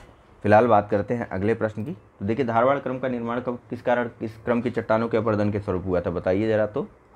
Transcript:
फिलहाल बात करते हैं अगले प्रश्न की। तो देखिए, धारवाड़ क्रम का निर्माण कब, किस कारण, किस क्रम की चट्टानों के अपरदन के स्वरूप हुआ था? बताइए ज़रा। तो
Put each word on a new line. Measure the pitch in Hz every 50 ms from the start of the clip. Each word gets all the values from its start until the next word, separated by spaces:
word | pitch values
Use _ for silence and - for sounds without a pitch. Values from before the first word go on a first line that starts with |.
| - - - - - - - - -
फिलहाल | 104 104 107 120
बात | 120 110 104 101 104
करते | 110 101 101 - 123
हैं | 117 104 -
अगले | - 92 95 107 113
प्रश्न | - 117 107 101 110 104
की। | 143 185
तो | - - - _ - 101
देखिए, | 98 113 135 139
धारवाड़ | 113 113 117 120 135 143 139
क्रम | 135 131 127 131
का | 131 131
निर्माण | 123 120 117 117 117 123
कब, | 117 127 120 - - -
किस | 120 104 -
कारण, | 127 123 123 120 117
किस | - - 117 110 110
क्रम | - - - 120 120
की | 117 123
चट्टानों | 104 - 113 - 113 110 117 113
के | 117
अपरदन | 113 107 117 107 104 104 104 101
के | 101
स्वरूप | 98 - 92 90 87
हुआ | 92 90 87
था? | 85 98
बताइए | 82 87 - - 92 101 110 110
ज़रा। | 110 107 107
तो | 107 - 139 - - - _ _ _ -